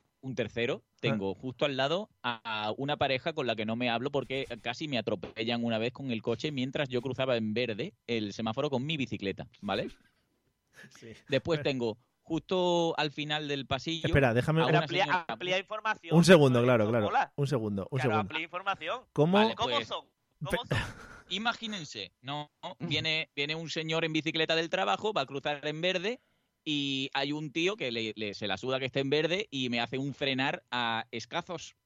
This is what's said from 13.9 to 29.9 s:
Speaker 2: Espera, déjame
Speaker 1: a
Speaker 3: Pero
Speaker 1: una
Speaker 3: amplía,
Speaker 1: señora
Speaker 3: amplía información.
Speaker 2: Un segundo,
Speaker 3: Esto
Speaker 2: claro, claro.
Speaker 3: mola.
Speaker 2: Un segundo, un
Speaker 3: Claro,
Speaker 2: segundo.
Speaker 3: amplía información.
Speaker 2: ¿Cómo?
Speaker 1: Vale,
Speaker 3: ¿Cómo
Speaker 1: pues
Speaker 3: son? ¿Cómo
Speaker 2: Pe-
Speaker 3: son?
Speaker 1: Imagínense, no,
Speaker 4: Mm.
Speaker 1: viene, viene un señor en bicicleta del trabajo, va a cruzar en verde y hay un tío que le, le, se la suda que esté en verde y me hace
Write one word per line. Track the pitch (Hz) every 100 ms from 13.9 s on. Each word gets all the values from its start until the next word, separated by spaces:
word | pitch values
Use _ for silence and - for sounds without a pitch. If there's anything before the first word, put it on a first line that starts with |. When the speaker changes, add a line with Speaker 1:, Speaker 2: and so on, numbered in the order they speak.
| 165 147
Speaker 2:
Espera, | 151 135
déjame | 113 156 156
Speaker 1:
a | 165
Speaker 3:
Pero | 160
Speaker 1:
una | 151
Speaker 3:
amplía, | 180
Speaker 1:
señora | 196 180 165
Speaker 3:
amplía | 120 180 185
información. | 190 214 214 214 170 160
Speaker 2:
Un |
segundo, | 160 180 139 123
Speaker 3:
Esto | 123
Speaker 2:
claro, | 120 107
claro. | 117 104
Speaker 3:
mola. | 226 170 -
Speaker 2:
Un | 139
segundo, | 135 110 98 92
un | 139
Speaker 3:
Claro, | -
Speaker 2:
segundo. | 156
Speaker 3:
amplía | - 156
información. | 165 175 190 190 156 233 -
Speaker 2:
¿Cómo? | - 151 196
Speaker 1:
Vale, | 220 226
Speaker 3:
¿Cómo | 247 285
Speaker 1:
pues | 226
Speaker 3:
son? | 190 - _ _ -
¿Cómo | 165
Speaker 2:
Pe- | 190 247
Speaker 3:
son? | 113 - - - - -
Speaker 1:
Imagínense, | 185 226 220 226 202 147 113 92 _
no, | 123 147 147 _ 170 185
Speaker 4:
Mm. | 170
Speaker 1:
viene, | 151 160 156 156 -
viene | 143 160
un | 160
señor | 165 160 160 165
en |
bicicleta | 156 151 160 160 165
del | 165
trabajo, | 185 196 190 208
va | 202
a | 131
cruzar | 139 156 147 147
en | 156
verde | 175 185 185 254 _ _ _ _
y | - 147 139 135 135
hay | 139 139
un | 151 156
tío | 165 175 220
que | 135
le, | 117 110 104
le, | 104
se | 95 104
la | 95
suda | 127 131
que | 131
esté | 139
en | 139
verde | 147 156 185 214
y | 135 127
me | 120
hace | 120